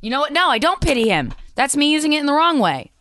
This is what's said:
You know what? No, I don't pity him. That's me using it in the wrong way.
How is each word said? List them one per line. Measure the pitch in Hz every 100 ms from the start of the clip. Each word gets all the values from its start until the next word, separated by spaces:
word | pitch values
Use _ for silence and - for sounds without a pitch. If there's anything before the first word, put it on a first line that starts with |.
You | 214
know | 254
what? | 294
No, | 294 359
I | 233
don't | 302 381
pity | 339 262 220
him. | 175 127 - -
That's | - 262 285
me | 294
using | 302 302
it | 302
in | 285
the |
wrong | 294 330 320
way. | 190 135 - _